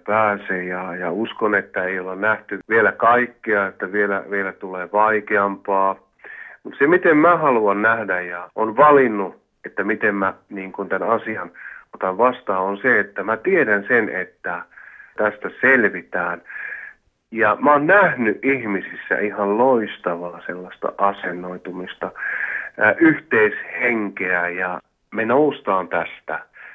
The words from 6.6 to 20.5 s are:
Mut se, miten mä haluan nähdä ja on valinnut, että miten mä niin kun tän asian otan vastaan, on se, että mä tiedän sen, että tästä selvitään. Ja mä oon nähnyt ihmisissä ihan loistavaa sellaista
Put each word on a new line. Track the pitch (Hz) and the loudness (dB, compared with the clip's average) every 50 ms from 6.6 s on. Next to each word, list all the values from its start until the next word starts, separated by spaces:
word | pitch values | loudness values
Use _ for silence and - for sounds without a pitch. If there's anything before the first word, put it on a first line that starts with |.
| - | -16
Mut | - - - | -10 -4 2
se, | 139 147 | 4 4
miten | 180 180 180 175 156 151 | 4 6 6 4 4 6
mä | 156 170 175 160 | 6 6 4 4
haluan | 156 143 123 113 107 101 98 101 | 4 2 2 4 4 2 2 2
nähdä | 104 113 113 117 110 98 92 90 | 2 2 0 0 -2 -4 -4 -4
ja | 90 90 87 87 90 92 - | -4 -6 -8 -10 -12 -8 -4
on | - 110 110 107 117 | -4 -2 0 4 6
valinnut, | 147 151 147 139 131 117 107 101 98 90 - - _ _ _ _ - | 8 8 8 8 6 4 2 -2 -4 -6 -8 -14 _ _ _ _ -16
että | - - - 95 | -10 -6 -4 -2
miten | 104 110 107 - 107 101 | -2 -2 0 0 0 0
mä | 101 95 95 - - _ - | 0 0 -2 -2 -6 _ -14
niin | 104 98 95 95 | -12 -12 -12 -10
kun | 92 - 98 90 | -8 -8 -6 -4
tän | 95 95 92 | -4 -2 0
asian | 104 113 110 - 113 110 101 90 85 - - - - - - - _ - | 0 0 0 -2 -4 -8 -8 -10 -12 -14 -18 -20 -18 -20 -20 -20 _ -12
otan | - - 92 92 95 | -6 -4 -4 0 2
vastaan, | 117 127 - - - - 98 95 95 | 2 2 0 -2 -4 -4 -2 -2 -2
on | 98 101 101 | -2 -4 -2
se, | 101 131 123 107 | 0 2 2 2
että | 98 101 - - 95 | 0 -2 -6 -6 -4
mä | 104 110 110 | -4 -4 -2
tiedän | - 180 190 175 143 113 104 101 101 - | 0 0 2 2 2 2 0 -2 0 0
sen, | 127 120 107 95 | 0 0 0 0
että | 64 110 107 - _ _ - 92 87 87 90 - _ - - - - - - - _ - | -4 -6 -8 -10 _ _ -10 -8 -8 -8 -10 -14 _ -20 -20 -20 -20 -20 -20 -12 _ -2
tästä | 107 107 104 - - 92 - - | -2 -2 -2 -4 -10 -12 -6 -2
selvitään. | - 127 135 127 110 95 90 90 82 _ - 92 87 87 87 82 - - - - - - - - - - - _ _ _ _ _ _ _ | 2 4 4 4 4 2 0 -2 -10 _ -6 -4 -4 -4 -6 -8 -10 -14 -14 -12 -12 -10 -12 -12 -14 -16 -20 _ _ _ _ _ _ _
Ja | - 110 110 104 104 - | -2 2 2 2 2 2
mä | 110 143 | 4 4
oon | 147 143 143 160 | 4 4 4 6
nähnyt | 190 208 190 170 - 123 120 107 104 - - | 6 6 6 4 2 0 0 0 0 0 0
ihmisissä | 135 139 131 117 107 98 92 85 - - - - - 85 64 | 0 0 0 -2 -2 -4 -4 -4 -8 -12 -10 -6 -4 -2 -2
ihan | 101 104 98 104 104 98 101 110 | -2 -2 -2 -2 0 0 2 4
loistavaa | 123 135 131 117 107 101 - - - 90 87 85 87 87 85 85 - | 4 4 4 4 2 -2 -6 -6 -4 -4 -4 -4 -6 -10 -12 -12 -10
sellaista | - | -10